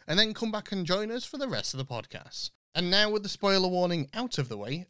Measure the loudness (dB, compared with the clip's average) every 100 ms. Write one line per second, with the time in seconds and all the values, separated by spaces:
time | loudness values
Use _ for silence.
0 | -2 2 2 2 -2 -4 -4 -4 0 0
1 | 0 -6 -8 -6 -4 -2 -2 -4 -6 -8
2 | -8 -14 -14 -10 -10 -12 _ -2 2 4
3 | 4 2 -2 0 4 4 4 4 2 2
4 | -2 -4 -4 -2 -4 -4 -6 -6